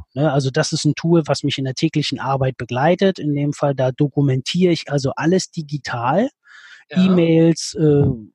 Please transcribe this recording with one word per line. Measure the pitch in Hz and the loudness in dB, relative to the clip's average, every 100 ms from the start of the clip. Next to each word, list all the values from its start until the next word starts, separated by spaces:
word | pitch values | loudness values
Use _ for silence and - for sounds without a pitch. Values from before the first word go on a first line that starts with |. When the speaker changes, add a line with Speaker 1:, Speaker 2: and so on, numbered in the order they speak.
| - | -6
Speaker 1:
Ne? | 135 156 | -2 0
Also | 139 135 | 0 0
das | 156 151 | -2 -2
ist | 160 | -2
ein | 151 - | -2 -2
Tool, | 165 170 147 | 2 2 2
was | 143 | -2
mich | 143 - | -2 -4
in | |
der | 131 127 | -6 -4
täglichen | 160 151 143 127 | -2 -2 -4 -4
Arbeit | 123 139 131 123 | -4 -2 -2 -4
begleitet. | 120 120 156 180 196 185 | -6 0 0 2 0 0
In | 151 | -4
dem | 143 147 | -2 -2
Fall, | 139 143 135 | -2 -2 0
da | 131 | -2
dokumentiere | 127 147 - 143 131 - 175 180 | 0 0 2 0 0 -2 0 2
ich | 160 - | 0 -2
also | 143 131 - | -4 -2 -2
alles | 151 185 - | 0 0 -2
digital. | - 147 143 - 127 120 165 262 - _ - - - _ | -10 -8 -8 -8 -4 -2 0 -2 -6 _ -20 -20 -20 _
Speaker 2:
Ja. | 160 185 | 0 4
Speaker 1:
E-Mails, | 180 165 165 165 160 - - | 4 4 4 4 2 -4 0
äh, | 156 143 135 120 104 | 2 4 2 0 -10